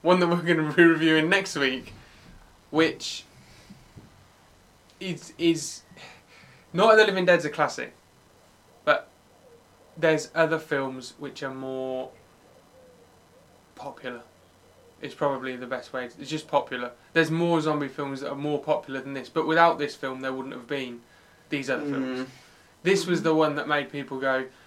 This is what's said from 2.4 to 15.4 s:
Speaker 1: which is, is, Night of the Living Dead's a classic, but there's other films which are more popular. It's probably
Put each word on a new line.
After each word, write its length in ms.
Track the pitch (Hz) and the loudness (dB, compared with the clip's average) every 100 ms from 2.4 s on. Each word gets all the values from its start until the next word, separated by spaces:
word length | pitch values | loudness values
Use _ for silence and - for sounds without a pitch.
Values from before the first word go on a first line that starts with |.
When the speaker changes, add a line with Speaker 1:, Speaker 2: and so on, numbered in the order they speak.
| - _ _ | -20 _ _
Speaker 1:
which 540 | 151 160 - - - - - - - - - - - - - - _ _ _ _ _ _ _ | 0 0 0 -10 -12 -14 -20 -20 -20 -20 -20 -20 -20 -20 -20 -20 _ _ _ _ _ _ _
is, 340 | 190 156 - - | -10 -10 -12 -2
is, 440 | 170 165 - - _ - - - _ - - - _ | 0 0 -4 -14 _ -20 -20 -20 _ -20 -20 -20 _
Night 200 | 165 220 | 2 6
of 60 | 220 | 8
the 60 | |
Living 200 | 214 185 | 6 4
Dead's 200 | 180 170 | 4 4
a 60 | 151 | 2
classic, 440 | - 143 - 123 - _ _ _ _ _ _ _ _ | -2 -2 -2 -12 -12 _ _ _ _ _ _ _ _
but 240 | - 147 - _ _ _ - - _ _ - - | 0 0 -2 _ _ _ -20 -20 _ _ -20 -2
there's 340 | 160 156 156 | 2 2 -2
other 240 | 165 160 160 | 0 0 0
films 560 | - 143 135 127 120 - | -2 -4 -4 -8 -14 -14
which 240 | 147 139 | -14 -10
are 120 | 139 | -10
more 560 | 131 131 131 131 131 - - _ _ _ - _ - - - - _ _ _ _ _ _ - | -8 -8 -6 -6 -6 -10 -14 _ _ _ -20 _ -20 -20 -20 -20 _ _ _ _ _ _ -16
popular. 460 | 139 - 127 120 113 _ _ _ _ _ - _ | -16 -12 -12 -12 -18 _ _ _ _ _ -20 _
It's 140 | 135 | -14
probably 420 | - 147 135 | -4 -2 -2